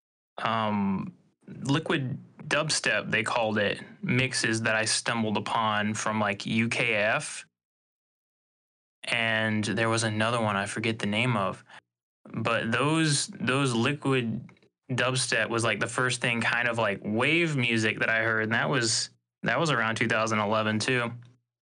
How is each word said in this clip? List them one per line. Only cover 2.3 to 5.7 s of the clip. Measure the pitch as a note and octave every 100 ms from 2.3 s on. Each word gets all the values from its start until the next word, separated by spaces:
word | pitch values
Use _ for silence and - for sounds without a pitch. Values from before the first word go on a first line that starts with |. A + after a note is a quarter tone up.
| - -
dubstep, | D3 D3+ - B2+ G#2+ -
they | A2
called | A2+ B2 A2 G#2
it, | G2+ - - -
mixes | - B2 C3 - A#2 A2
that | A2+
I | A2
stumbled | A2 - - A#2 A2 G#2+
upon | G#2+ A#2+ A2